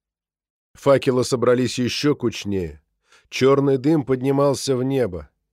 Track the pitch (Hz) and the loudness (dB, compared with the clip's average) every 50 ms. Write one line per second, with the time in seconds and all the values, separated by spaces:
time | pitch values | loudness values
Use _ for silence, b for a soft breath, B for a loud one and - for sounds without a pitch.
0 | _ _ _ _ _ _ _ _ _ _ _ _ _ _ _ - - 135 139 131 | _ _ _ _ _ _ _ _ _ _ _ _ _ _ _ -2 2 2 2 4
1 | - 143 127 127 120 - 139 120 117 123 123 123 127 117 - - 123 113 - - | 4 2 0 0 0 0 0 0 2 2 4 2 2 -2 -2 -2 -4 -2 -2 -2
2 | - 147 139 - 120 113 - - - 101 101 95 87 80 76 73 _ _ _ _ | 0 0 0 0 -2 -4 -4 -4 -8 -6 -4 -4 -6 -6 -10 -16 _ _ _ _
3 | b b b b b b - - 127 135 139 139 139 143 135 131 123 151 165 156 | b b b b b b -4 2 4 4 4 4 2 0 0 0 2 0 0 0
4 | 123 131 135 127 123 139 139 139 139 143 131 - - 139 131 123 127 135 139 131 | 0 -2 -4 -2 -2 -2 0 2 0 0 0 -2 -4 -4 -2 -2 -2 -2 -2 -2
5 | 120 95 87 82 76 - _ _ _ _ | -2 -2 -4 -10 -14 -16 _ _ _ _